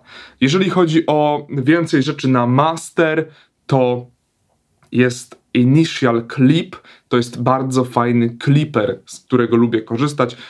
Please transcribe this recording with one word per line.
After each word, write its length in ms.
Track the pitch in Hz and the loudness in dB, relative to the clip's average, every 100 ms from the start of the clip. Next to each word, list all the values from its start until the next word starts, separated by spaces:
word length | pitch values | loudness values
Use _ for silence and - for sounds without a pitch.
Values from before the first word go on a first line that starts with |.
| - - - _ | -18 -20 -20 _
Jeżeli 280 | 131 185 196 | 0 2 0
chodzi 360 | 185 170 160 - | 2 2 2 0
o 400 | 151 147 147 147 | 0 0 -2 -6
więcej 540 | 139 127 170 165 147 | -2 0 0 2 0
rzeczy 240 | 139 143 143 | -2 -2 0
na 200 | 123 120 | 0 2
master, 840 | 127 156 165 - - 160 160 156 - _ _ - | 2 0 -2 -6 0 0 0 -4 -10 _ _ -2
to 420 | 135 123 123 123 _ _ _ _ _ _ _ _ | 0 2 -2 -8 _ _ _ _ _ _ _ _
jest 480 | 117 127 120 - - _ | 0 0 -2 -14 -20 _
Initial 760 | 127 123 147 160 - 123 117 117 - | 0 4 2 2 -2 -2 0 -4 2
Clip, 400 | 131 165 185 - - - _ | 2 2 -2 -12 -20 -20 _
to 100 | 123 | -2
jest 240 | 120 - | -2 -4
bardzo 440 | 123 131 131 127 127 | -2 0 0 -2 0
fajny 520 | 123 120 120 117 117 | 0 0 0 0 -2
clipper, 560 | - 147 151 113 101 95 - | 0 2 2 0 -2 -4 -12
z 140 | - | -20
którego 380 | _ 123 117 117 | _ 0 2 2
lubię 240 | 120 110 | 2 -2
korzystać 560 | - 117 147 143 123 - - | -4 -4 -2 -2 -4 -6 -18